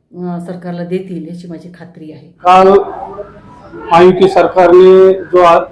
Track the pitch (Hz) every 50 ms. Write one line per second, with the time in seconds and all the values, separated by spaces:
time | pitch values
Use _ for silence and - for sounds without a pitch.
0 | _ _ - 175 180 180 175 170 175 185 175 175 180 180 175 175 175 175 185 190
1 | 185 185 180 156 151 165 175 - - 175 165 156 - 175 - - 170 - - 156
2 | 156 156 147 139 - - _ _ 175 180 185 185 190 190 196 196 - - - -
3 | - - - - - - - - - - - - - - - - - - 170 170
4 | 180 185 185 185 190 190 - 180 165 - - 185 180 170 175 180 185 185 185 190
5 | 190 190 190 190 170 151 175 180 175 170 170 170 170 -